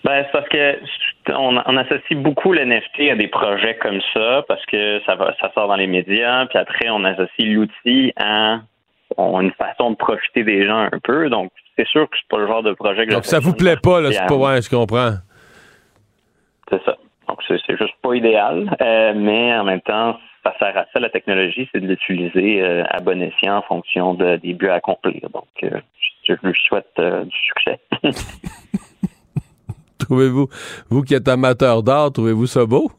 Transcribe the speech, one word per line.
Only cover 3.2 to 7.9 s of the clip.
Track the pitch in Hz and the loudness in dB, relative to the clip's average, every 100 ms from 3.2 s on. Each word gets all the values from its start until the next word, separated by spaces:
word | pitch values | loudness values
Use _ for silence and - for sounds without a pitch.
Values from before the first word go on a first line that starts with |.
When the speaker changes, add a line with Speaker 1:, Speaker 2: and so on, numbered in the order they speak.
| 101 | -2
Speaker 1:
projets | - 107 101 110 113 | -2 0 0 -2 -2
comme | 110 98 - | -4 -2 -4
ça, | 117 110 131 - | -2 0 0 0
parce | 95 | -6
que | - 104 104 104 | -2 -2 -2 -2
ça | - | -2
va, | 92 95 - | 0 -2 -2
ça | 98 | -4
sort | - 101 | -2 0
dans | 98 | 0
les | 95 | 2
médias, | 90 90 104 120 127 127 | 0 0 0 2 0 0
puis | - | -2
après, | - - 117 | -2 -4 -2
on | 107 | 0
associe | 95 92 92 - 110 | 0 0 -4 -2 0
l'outil | 107 104 - 120 | 2 0 -2 0